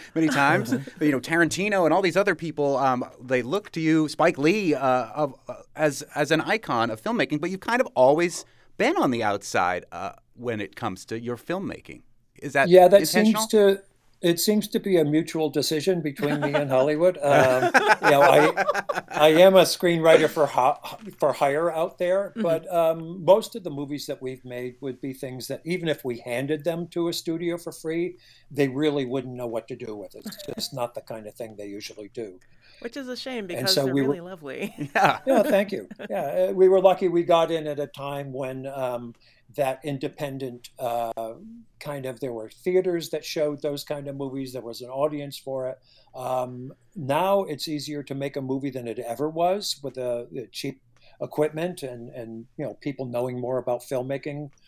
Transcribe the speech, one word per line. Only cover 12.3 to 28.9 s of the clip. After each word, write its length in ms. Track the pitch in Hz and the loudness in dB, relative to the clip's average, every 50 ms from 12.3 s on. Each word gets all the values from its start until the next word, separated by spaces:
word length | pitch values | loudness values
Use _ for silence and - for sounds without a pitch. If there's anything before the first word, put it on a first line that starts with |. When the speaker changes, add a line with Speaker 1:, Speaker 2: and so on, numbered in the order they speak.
| _ - | _ -14
Speaker 1:
Is 120 | - 143 131 | -10 -2 0
that 160 | 143 135 165 | 2 4 8
Speaker 3:
Yeah, 180 | 175 185 180 | 10 10 10
that 140 | 180 190 202 | 12 10 8
Speaker 1:
intentional? 400 | 180 156 - 180 208 220 220 214 | 6 6 4 4 6 6 4 4
Speaker 3:
seems 60 | 220 220 | 2 2
to, 340 | - 214 202 196 196 196 - _ _ _ _ _ _ _ - | 4 6 6 6 6 2 -2 _ _ _ _ _ _ _ 0
it 160 | 175 170 170 | 0 2 2
seems 280 | - - 208 208 202 - | 2 2 2 2 0 0
to 100 | - 220 | -2 -4
be 160 | 220 202 190 170 | 0 2 2 4
a 60 | 156 | 4
mutual 440 | 143 151 156 165 156 - 165 156 151 | 4 2 0 0 0 -2 -2 -2 -2
decision 520 | - 151 135 - 160 156 139 190 185 175 151 | 0 -2 -2 0 -2 0 0 0 0 0 -2
between 380 | 151 139 - - 147 147 147 | -4 -4 -4 -2 -2 0 -2
me 120 | 143 143 143 | -2 0 0
and 160 | 156 147 139 | 0 0 2
Speaker 1:
<laughs> 60 | 131 | 2
Speaker 3:
Hollywood. 400 | 127 131 147 151 151 170 185 180 - | 2 2 2 2 2 2 2 2 2
Um, 460 | 147 143 143 147 135 131 127 127 131 349 - 277 427 415 - - 403 | 2 4 6 6 6 6 4 4 2 4 4 4 4 4 4 4 6
you 60 | 403 | 6
know, 100 | - - - | 6 8 8
I, 420 | - - 147 151 - - - - 605 - 202 196 - - - - - | 8 8 8 6 4 4 2 0 0 -2 -2 -4 -4 -6 -6 -8 -6
I 180 | - - 151 156 | 2 4 6 6
am 260 | 160 160 180 196 190 | 8 10 10 10 10
a 80 | 185 170 | 8 6
screenwriter 640 | 156 - - - 180 170 165 160 165 160 156 156 147 | 6 2 0 0 0 2 4 6 8 8 8 6 4
for 180 | - - 147 | 2 2 0
hi-, 320 | 135 - - 123 135 147 - - - - - 220 202 - - | 2 2 2 2 2 2 0 -4 -12 -14 -14 -14 -16 -6 -2
for 140 | - 147 127 | 0 0 2
hire 380 | - 147 143 139 151 165 175 | 2 2 2 2 2 0 0
out 260 | 156 160 165 - - - | 0 0 -2 -4 -4 -4
there, 320 | 180 175 185 196 202 190 | -2 0 0 0 -2 -4
Speaker 2:
Mm-hmm. 120 | - 233 220 | -6 -4 -2
Speaker 3:
but, 280 | 170 165 160 160 - 180 | 0 0 -2 -2 -2 0
um, 500 | 170 170 165 165 165 165 160 170 190 165 | 2 2 2 0 -2 -4 -10 -12 0 4
most 320 | 160 190 220 220 - - | 6 6 6 4 0 -8
of 60 | 233 180 | -12 -10
the 60 | 170 | -10
movies 340 | 143 139 147 135 147 139 - | -8 -8 -8 -8 -8 -8 -8
that 140 | - 143 123 | -10 -10 -8
we've 240 | 131 131 131 127 - | -8 -10 -10 -10 -12
made 320 | 127 123 123 123 127 120 - 143 | -12 -10 -8 -8 -10 -10 -10 -10
would 180 | 139 127 127 | -10 -10 -8
be 120 | - 139 131 | -10 -10 -10
things 340 | - - 131 127 127 117 - | -10 -10 -10 -10 -10 -10 -10
that 140 | 139 120 - | -10 -10 -6
even 240 | 160 175 185 165 160 | -6 -6 -4 -2 -4
if 160 | 147 - - | -4 -4 -4
we 140 | 131 117 - | -6 -8 -8
handed 460 | - 123 120 123 139 139 156 151 143 | -8 -6 -6 -4 -4 -4 -4 -4 -4
them 240 | 170 156 165 175 165 | -4 -4 -4 -6 -6
to 200 | - 175 170 170 | -4 -4 -4 -2
a 40 | 165 | -4
studio 420 | - - - 165 165 175 170 170 | -4 -6 -6 -6 -4 -4 -4 -6
for 160 | 170 170 165 160 | -6 -8 -12 -14
free, 440 | - - 160 160 170 170 180 180 - _ - - _ _ - | -10 -8 -6 -4 -4 -4 -4 -6 -10 _ -20 -20 _ _ -6
they 180 | 143 135 143 135 | -2 0 0 0
really 360 | 127 135 151 156 | 0 0 0 0